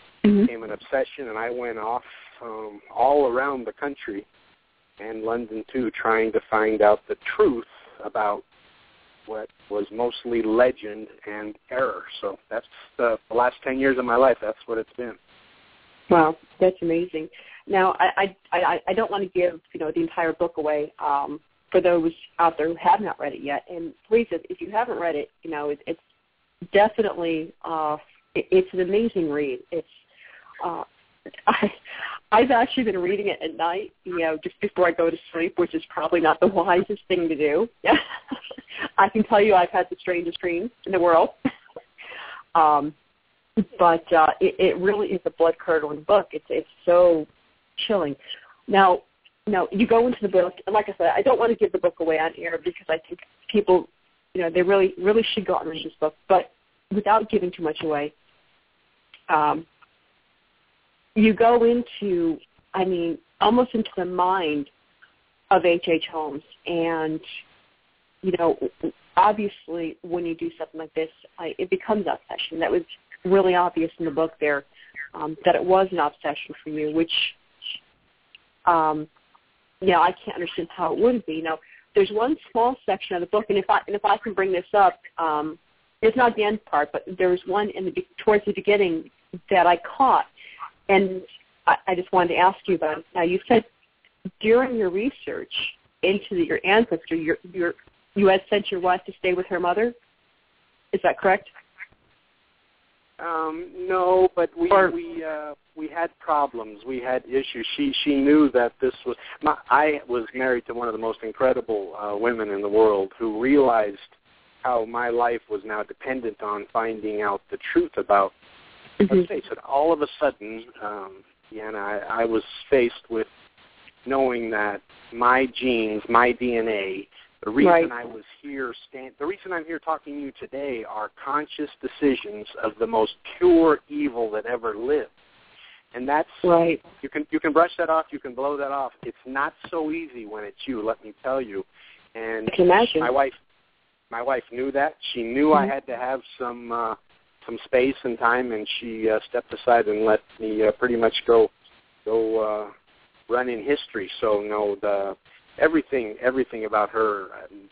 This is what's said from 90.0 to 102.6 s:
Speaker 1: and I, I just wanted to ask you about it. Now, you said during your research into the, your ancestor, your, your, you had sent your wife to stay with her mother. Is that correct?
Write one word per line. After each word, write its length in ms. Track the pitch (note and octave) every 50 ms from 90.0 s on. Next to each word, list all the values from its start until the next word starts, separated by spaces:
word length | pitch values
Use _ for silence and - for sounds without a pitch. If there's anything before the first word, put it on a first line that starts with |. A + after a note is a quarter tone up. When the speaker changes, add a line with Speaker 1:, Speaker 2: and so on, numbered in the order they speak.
| C4+ B3 F#3 D3+ - - _ - - - - - - - _ _ _ -
Speaker 1:
and 340 | G3 F#3+ G3 F#3 F#3 F#3 - - - - _ _ _ _ -
I, 100 | D#3+ - - - F#3+
I 60 | F#3
just 160 | F3 F#3 -
wanted 220 | F#3+ F#3 F3 E3+ -
to 20 |
ask 220 | E3 F3+ F#3+ F#3+ - -
you 100 | - F3
about 220 | D#3+ D#3+ D#3 D#3 D#3+
it. 80 | - _ -
Now, 80 | F3+
you 180 | E3+ F3 F#3 F#3+ - -
said 160 | A#3+ A3 - _ _ _ _ _ _ _ _ _ _ _ - F#3+ - -
during 360 | G#3 G#3+ A#3 B3 C4 C4 B3
your 140 | A3 G3+ F3+
research 640 | F3 G3 A3+ C#4+ - - - - - - - - - - - - - _ _ _ _ _
into 320 | - F#3 G3+ G3 - - G3+
the, 80 | F3 D#3+
your 160 | E3 D#3 - -
ancestor, 500 | F#3 G#3 A3+ A#3 - E3+ D#3+ - - E3
your, 240 | E3 D#3 D#3+ - - - F3+
your, 220 | F#3 F#3 E3+ F3 - _ - _ _ _ _ _ -
you 120 | G3+ G3+
had 160 | F#3+ F#3+ F#3+ - -
sent 200 | G#3+ G3+ G3+ -
your 100 | G3 F3
wife 200 | F3+ F3+ F3+ F#3 -
to 60 | G3 - _
stay 140 | - F3+ F3+
with 120 | F3+ F#3
her 140 | - F#3 E3+
mother. 320 | F3+ F3 F3+ G#3 A3+ A#3+ A#3+ _ _ _ _ _ _ _ _ _ _ _ _ _ _ _ _ _ _ _
Is 80 | - - -
that 140 | E3 - -
correct? 300 | - F#3+ G3 G3+ - - - - - _ _ - - - _ _ _ _ _ _ _ _ _ _ _ _ _ _